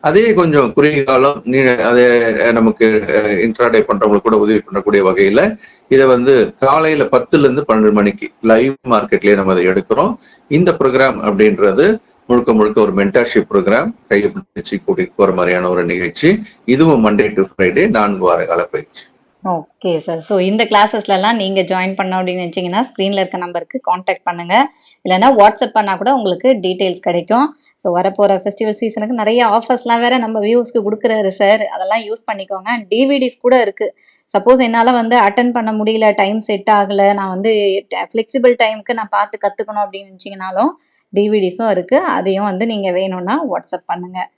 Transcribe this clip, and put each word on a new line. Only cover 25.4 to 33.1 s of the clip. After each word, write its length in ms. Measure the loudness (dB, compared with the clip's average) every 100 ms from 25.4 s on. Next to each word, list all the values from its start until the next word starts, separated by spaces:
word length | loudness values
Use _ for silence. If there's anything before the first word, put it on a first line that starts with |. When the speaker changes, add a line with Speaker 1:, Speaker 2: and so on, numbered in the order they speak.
| 4 4 -4
Speaker 2:
பண்ணா 240 | -2 -2 -2
கூட 180 | -2
உங்களுக்கு 340 | -2 -2 -2 0
டீடைல்ஸ் 520 | 0 -2 -2 -4 -4
கிடைக்கும். 560 | -4 -4 -2 -2 -2 -6 _ _
So, 240 | -4 -2
வரப்போற 460 | -4 0 0 0 -4
ஃபெஸ்டிவல் 280 | -6 -6 -4
சீசனுக்கு 340 | -6 -6 -6
நிறைய 320 | -4 0 2 2
ஆஃபர்ஸ்லாம் 540 | 0 0 -4 0 0
வேற 180 | 2 0
நம்ம 220 | -2 -4
வியூவர்ஸ்க்கு 420 | 0 0 0 -4 -4
கொடுக்குறாரு 400 | -4 -2 0 -2
சார். 320 | 0 2 2
அதெல்லாம் 380 | 0 -6 -4 -4
யூஸ் 340 | -4 -12 -8
பண்ணிக்கோங்க. 320 | -10 -8 -10
And 240 | -6 -8 -4
டி 200 | -2
வி 120 | 0